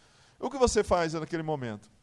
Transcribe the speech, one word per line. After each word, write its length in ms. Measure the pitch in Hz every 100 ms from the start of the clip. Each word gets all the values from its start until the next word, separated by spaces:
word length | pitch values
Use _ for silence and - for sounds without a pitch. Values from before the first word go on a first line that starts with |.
| _ _ _ _
O 100 | 254
que 80 | 277
você 260 | 240 208
faz 300 | 202 180 165
naquele 300 | 165 156 165
momento? 480 | 156 147 120 104 - _